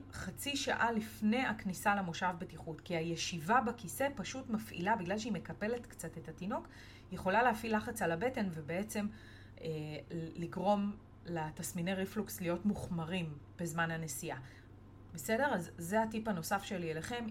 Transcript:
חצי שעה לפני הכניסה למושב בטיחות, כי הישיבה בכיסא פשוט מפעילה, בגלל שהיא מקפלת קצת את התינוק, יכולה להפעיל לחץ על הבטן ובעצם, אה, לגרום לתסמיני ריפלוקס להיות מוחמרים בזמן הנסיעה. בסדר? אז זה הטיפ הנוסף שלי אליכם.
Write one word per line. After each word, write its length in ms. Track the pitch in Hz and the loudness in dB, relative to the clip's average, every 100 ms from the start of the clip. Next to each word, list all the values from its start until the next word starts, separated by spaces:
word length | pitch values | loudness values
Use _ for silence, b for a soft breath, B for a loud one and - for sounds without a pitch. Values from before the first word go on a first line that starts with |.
| - | -8
חצי 420 | - - - 277 277 | -8 -6 -4 -2 0
שעה 360 | 254 - 233 | 2 4 4
לפני 540 | 226 220 - 214 247 247 | 4 0 2 4 6 4
הכניסה 500 | 220 196 175 214 202 | 0 -2 2 4 4
למושב 340 | 180 165 180 175 | 2 0 0 0
בטיחות, 440 | 180 160 - 156 | -4 -8 -8 -8
כי 140 | - 170 | -2 0
הישיבה 680 | 165 160 - 175 156 247 | 0 0 -2 -2 6 6
בכיסא 460 | 233 233 170 - 277 285 | 6 0 -4 0 0 0
פשוט 340 | - 262 262 | -4 -6 -2
מפעילה, 460 | 220 - - 185 220 | -2 -2 0 2 2
בגלל 220 | 175 214 | 2 0
שהיא 160 | 226 | 0
מקפלת 520 | 175 - 160 208 240 - | -2 -4 -2 0 -2 -4
קצת 320 | - 165 160 | -10 -8 -8
את 120 | 160 | -10
התינוק, 380 | - 180 285 - B B B - | -6 -2 -2 -4 B B B -10
יכולה 320 | 180 185 208 | -2 4 6
להפעיל 340 | 247 220 226 214 | 6 4 2 2
לחץ 240 | 226 233 | 2 0
על 100 | 175 | 2
הבטן 360 | 170 240 254 196 | 2 2 2 0
ובעצם, 560 | 160 147 175 214 214 208 B B B B - | -2 -2 -2 0 0 -2 B B B B -8
אה, 60 | 165 156 151 151 - 170 165 - | -4 -2 -4 -6 -6 -6 -4 -4
לגרום 600 | 170 185 185 208 202 208 - - - | -4 2 4 4 2 -2 -10 -14 -4
לתסמיני 680 | 170 156 156 165 180 170 | -2 -2 -4 -4 -2 0
ריפלוקס 480 | 190 190 220 196 - | 0 0 -2 -4 -2
להיות 240 | 175 175 208 | 0 2 2
מוחמרים 680 | 185 127 170 160 185 160 143 - - | 2 0 -2 0 0 -2 -6 -10 -6
בזמן 320 | 170 160 165 | -2 2 2
הנסיעה. 480 | 160 160 - 160 131 B B B - - - - | 0 -4 -4 -4 -6 B B B -18 -18 -18 -14
בסדר? 400 | 165 - 226 285 | -6 2 4 4
אז 180 | 208 165 - | 4 0 -6
זה 240 | 170 214 | 2 4
הטיפ 260 | 220 220 220 | 4 2 0
הנוסף 360 | 180 160 196 | 0 2 0
שלי 280 | - 190 165 | 0 -2 0
אליכם. 340 | 156 160 240 226 | -2 -2 -2 -2